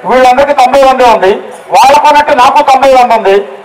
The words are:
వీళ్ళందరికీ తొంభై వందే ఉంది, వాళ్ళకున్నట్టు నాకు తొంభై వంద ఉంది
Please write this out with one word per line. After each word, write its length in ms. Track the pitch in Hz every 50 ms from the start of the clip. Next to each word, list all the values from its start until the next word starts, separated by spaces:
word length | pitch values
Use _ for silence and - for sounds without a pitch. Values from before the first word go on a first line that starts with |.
| -
వీళ్ళందరికీ 480 | 180 240 254 262 247 247 269 285 285
తొంభై 300 | 285 277 254 247 254 277
వందే 220 | 269 262 262 254 254
ఉంది, 280 | 240 220 - 185 190 220 - - - - - - -
వాళ్ళకున్నట్టు 600 | 170 190 226 262 277 294 277 294 294 294 294 302
నాకు 300 | 294 254 247 277 269 294
తొంభై 320 | 294 277 262 262 269 269 262
వంద 180 | 254 240 240
ఉంది 360 | 233 220 196 196 196 202 196 - - -